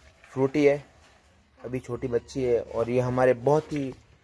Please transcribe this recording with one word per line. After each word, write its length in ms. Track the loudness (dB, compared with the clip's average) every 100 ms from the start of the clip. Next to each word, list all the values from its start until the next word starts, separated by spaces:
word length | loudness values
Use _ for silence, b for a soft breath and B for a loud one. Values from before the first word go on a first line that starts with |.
| _ _ -10
फ्रूटी 320 | -2 0 4 4
है, 180 | 2 -4 _ _ _ _ _ _ _
अभी 200 | -10 -10
छोटी 280 | -8 -8 -4
बच्ची 340 | -4 -4 -4
है। 160 | 0 0
और 280 | -2 -4 0
ये 100 | 0
हमारे 320 | 0 2 2 4
बहुत 380 | 2 2 0
ही 200 | -6 -6 -10 _ _